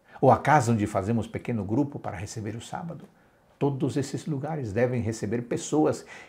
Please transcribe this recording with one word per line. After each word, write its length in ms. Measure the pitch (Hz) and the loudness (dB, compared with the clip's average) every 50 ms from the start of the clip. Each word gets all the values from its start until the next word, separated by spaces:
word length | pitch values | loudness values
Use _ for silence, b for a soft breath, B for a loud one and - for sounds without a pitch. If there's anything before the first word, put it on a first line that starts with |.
| _ B B B | _ B B B
ou 100 | 143 127 | 8 8
a 60 | 113 | 8
casa 360 | 107 - 135 151 151 113 117 117 | 8 6 6 6 6 6 4 2
onde 120 | 104 104 | 2 2
fazemos 420 | 101 - 98 92 104 117 113 101 | 0 0 0 0 0 0 -2 -2
pequeno 360 | - - - - - 120 107 95 | -4 -8 -8 -6 -4 -4 -4 -2
grupo 340 | 92 110 135 143 139 - | 0 0 0 0 -2 -4
para 200 | 120 - 104 101 | -10 -10 -10 -8
receber 360 | 85 - - - 113 98 110 98 | -8 -10 -10 -10 -10 -8 -8 -8
o 60 | 117 | -10
sábado. 480 | - - - - 180 165 151 - - - _ b b b b b b b b | -10 -10 -10 -8 -8 -10 -12 -12 -16 -20 _ b b b b b b b b
Todos 380 | - 139 143 139 127 147 131 113 | -2 0 0 0 0 -2 -2 0
esses 300 | 143 131 - - 120 - | -2 -4 -4 -6 -6 -6
lugares 480 | - 147 131 143 151 160 151 127 107 92 | -6 -6 -6 -6 -6 -6 -6 -6 -2 0
devem 280 | 117 127 123 127 120 | 2 2 2 2 0
receber 420 | - 113 113 - 117 98 113 - 120 | -2 -2 -4 -4 -4 -4 -2 -2 -2
pessoas 640 | - 175 - - - - 151 156 143 120 - - B B B B | -4 -6 -6 -4 0 2 4 4 4 2 -2 -6 B B B B